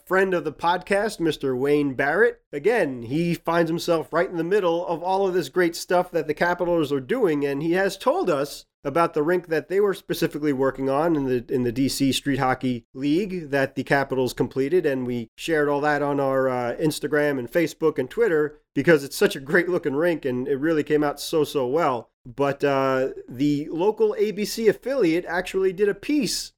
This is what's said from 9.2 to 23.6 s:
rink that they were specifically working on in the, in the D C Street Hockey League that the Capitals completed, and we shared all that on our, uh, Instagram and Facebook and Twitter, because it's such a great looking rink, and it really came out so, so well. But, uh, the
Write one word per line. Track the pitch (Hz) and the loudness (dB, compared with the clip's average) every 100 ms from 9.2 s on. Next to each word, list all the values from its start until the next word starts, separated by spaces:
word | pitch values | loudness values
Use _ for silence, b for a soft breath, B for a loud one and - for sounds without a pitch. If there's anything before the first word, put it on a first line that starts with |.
rink | 147 180 170 | 0 0 0
that | 156 143 | -4 0
they | 190 | 0
were | 208 | 0
specifically | 175 - 175 160 151 151 | 0 -6 -2 -2 0 0
working | 131 135 135 135 | 2 0 0 0
on | 139 170 156 | 2 2 2
in | 135 | 0
the, | 127 117 | -2 -2
in | 131 | -2
the | 123 | 0
D | 117 135 | 0 0
C | - 139 | 2 0
Street | 120 143 131 | 0 -2 0
Hockey | 131 123 131 123 - 135 | 0 0 -2 -6 -10 -6
League | 143 156 208 185 147 | 0 0 0 -6 -2
that | 139 135 - | 0 0 -2
the | |
Capitals | 123 139 135 131 127 | 0 0 2 0 -2
completed, | - 127 131 139 180 156 | -2 -2 -2 0 2 2
and | 135 123 | -2 -2
we | 120 113 - | -6 -8 -10
shared | - 156 147 | -2 0 2
all | 143 | 0
that | 151 143 | 0 0
on | 143 143 | 0 0
our, | 135 135 131 | 0 2 0
uh, | 127 120 - | 0 -4 -2
Instagram | 156 - 156 147 147 135 | -2 -2 -2 0 0 -2
and | 120 | -2
Facebook | 175 160 - 156 135 | -2 -2 0 -2 0
and | 127 | -4
Twitter, | - 226 156 151 - _ | 0 2 2 0 -6 _
because | - 170 156 | 0 4 4
it's | 139 - | 2 0
such | 202 156 | 0 0
a | |
great | 135 175 170 | 0 0 2
looking | 175 151 135 | -2 -2 0
rink, | 175 160 135 | 0 0 -2
and | 123 139 | -4 -2
it | 139 | -2
really | 156 156 | 0 0
came | 143 151 | 2 2
out | 147 143 | 2 -2
so, | - 165 | -2 0
so | 143 147 123 | 0 0 0
well. | 151 160 120 - _ - | 2 2 0 -6 _ -14
But, | 120 139 135 | -2 -2 0
uh, | 143 135 135 131 131 - - | 0 2 2 2 -2 -4 -12
the | 123 147 143 | -2 0 0